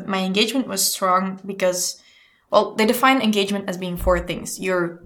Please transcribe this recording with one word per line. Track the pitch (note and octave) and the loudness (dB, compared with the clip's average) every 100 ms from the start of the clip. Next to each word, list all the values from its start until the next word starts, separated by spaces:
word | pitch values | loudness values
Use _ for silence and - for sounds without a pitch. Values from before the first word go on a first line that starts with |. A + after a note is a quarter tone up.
| F#3 | -2
my | F#3+ | -2
engagement | F#3+ F#3+ A3+ C4+ G#3+ | 0 2 2 0 -2
was | F#3+ - | -2 -2
strong | - F#3+ F3+ F#3+ F#3+ | 0 2 2 0 -6
because, | G3 F#3+ F#3 F3+ - - _ _ _ _ _ | -10 -2 0 0 -4 -8 _ _ _ _ _
well, | G#3 - - | 2 2 2
they | A3 | 2
define | A#3+ C4 C4 | 4 4 4
engagement | A3 G#3 G3 G3+ G3 | 2 2 0 -2 -4
as | F3+ | -6
being | F3+ F3 | -6 -2
four | F#3 F3 | 0 0
things. | E3+ E3 - - | 0 -8 -8 -8
Your | F#3 F3+ E3+ E3+ | -2 0 -2 -6